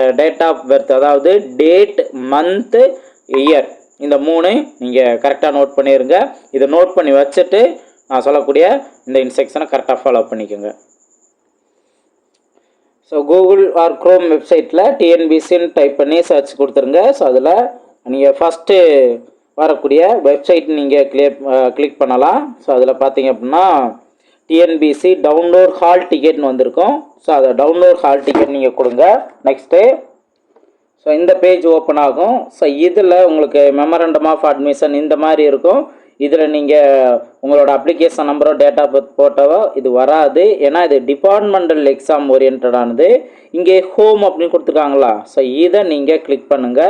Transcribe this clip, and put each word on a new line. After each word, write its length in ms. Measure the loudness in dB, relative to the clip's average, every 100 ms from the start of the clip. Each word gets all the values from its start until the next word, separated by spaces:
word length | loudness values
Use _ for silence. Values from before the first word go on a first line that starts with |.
| 0
date 280 | 0 -2 0
of 140 | -2 -2 0
birth, 240 | -2 0
அதாவது 500 | 0 2 2 2 0 -2 -2
டேட், 440 | 2 2 2 -2 -6 -6 -4
மந்த், 640 | -2 -2 -4 -2 2 2 0 -18 _ -6
இயர், 400 | -2 0 0 -2 -10 _ -10
இந்த 200 | -4 -2
மூணு 480 | -2 -2 0 -2 -6 -12
நீங்க 400 | -4 0 0 0
கரெக்டா 280 | -2 -2 -2 0
நோட் 140 | -2 0
பண்ணிருங்க. 560 | 0 2 2 0 -2 -8 _
இதை 180 | -4 0
நோட் 240 | 0 0
பண்ணி 160 | 0 0
வச்சுட்டு 680 | 2 0 -2 0 2 0 -2 _ _ -8
நான் 120 | -4
சொல்லக்கூடிய 640 | -2 -2 0 2 2 0 -6 _ -4
இந்த 120 | -4
இன்ஸ்ட்ரக்ஷனை 480 | -2 -4 -6 -6 -6
கரெக்டா 240 | -6 -4 -4
ஃபாலோ 180 | -2 -2 -2
பண்ணிக்கோங்க. 400 | -8 -10 -10 -12 -14 _ _ _ _ _ _ _ _ _ _ _ _ _ _ _ _ _ _ _ _ _ _ -8
So, 80 | -6 0
Google 360 | 2 4 4 2
or 180 | 0 -2 0
Chrome 240 | 2 2 2
வெப்சைட்டில் 640 | -2 0 -2 0 0 0 2
டி 120 | 2
என் 200 | 2 2
பி 120 | 0 0
சின்னு 220 | -2 0
டைப் 220 | 0 0 -2
பண்ணி 260 | -4 -2
சர்ச் 380 | 0 -2 -2 -4
கொடுத்துருங்க. 500 | -4 -2 0 0 0
So, 180 | 0 0
அதுல 520 | 0 2 0 -2 -8 _ _
நீங்க 300 | -10 0 0 2
ஃபஸ்ட்டு 380 | -2 -4 0 4 4 4 2 -2 -10 _ _
வரக்கூடிய 680 | -4 -2 -2 0 2 2 2
வெப்சைட் 420 | 0 0 0 0 0
நீங்க 300 | -4 0 0
கிளியர், 360 | 0 0 -2 -2
அஹ், 280 | -4 -2 -2
கிளிக் 260 | -2 -6 -4
பண்ணலாம். 600 | -2 0 0 -2 -6 -10 -2
So, 80 |
அதுல 180 | 0 0
பார்த்தீங்க 420 | 0 -2 -2 -4
அப்படின்னா 600 | -4 -2 0 2 0 -2 -8 _ _ _ _ -2
டி 100 | 2
என் 220 | 2 2
பி 140 | -2
சி 220 | 0 0
டவுன்லோட் 560 | 0 0 0 2 4 2
ஹால் 360 | 2 2 2 0
டிக்கெட்னு 400 | -2 0 0 -2
வந்திருக்கும். 440 | -2 -2 0 -2 -2 -8 _
So, 140 | -2
அதை 160 | 0 0
டவுன்லோட் 440 | 2 0 4 4
ஹால் 300 | 4 2 0
டிக்கெட் 240 | 0 -2 -2
நீங்க 220 | -2 -4
கொடுங்க. 600 | -2 -2 2 2 2 -2 _
நெக்ஸ்ட்டு, 360 | -6 -4 0 2 2 0 -6 _ _ _ _ _ _ _ _ _ -4
so, 60 |
இந்த 220 | -2 0
பேஜ் 320 | 2 2 2 2
ஓப்பன் 300 | 0 0 -2
ஆகும். 540 | 0 0 -2 -2 -6
So, 180 | -4 -2
இதுல 560 | 0 0 2 2 4
உங்களுக்கு 480 | 2 2 0 2 2 2
memorandum 500 | -2 -2 0 -2 -2
of 140 | -2 -2
admission 420 | -2 -4 -2 -2
இந்த 220 | -2 -2 -2
மாதிரி 260 | 0 0
இருக்கும். 400 | 0 2 0 0 -2 -12 _ -8
இதுல 280 | -2 0 0
நீங்க 280 | -2 0 2 4 4 2 0 -4 _
உங்களோட 280 | 0 2 2 0
அப்ளிகேஷன் 500 | -2 0 0 -2 -4
நம்பரோ, 220 | -2 0 2
date 240 | 0 2
of 100 | 0
birth 140 | -2 -4 0
போட்டோவோ 520 | 0 2 0 2 -2
இது 160 | -4 -2
வராது. 540 | 0 0 2 0 2 2 2
ஏன்னா 220 | 0 0
இது 140 | 0 0 -2
டிபார்ட்மெண்டல் 720 | -2 0 0 0 -2 0 0 0
எக்ஸாம் 320 | -2 -2 -2 2
ஓரியன்டடானது. 760 | 2 2 -2 -2 -2 -2 0 2 2 -2 -20 _
இங்கே 340 | -4 0 0 0
ஹோம் 280 | 0 2 2
அப்படின்னு 300 | 0 -2 -4
கொடுத்துருக்காங்களா? 680 | -4 -2 -2 0 0 0 -2
So, 220 | -6 -4
இதை 380 | -4 0 0 0
நீங்க 340 | -2 -4 -2 -2
கிளிக் 320 | -2 -6 -4
பண்ணுங்க. 340 | -4 -2 -2 0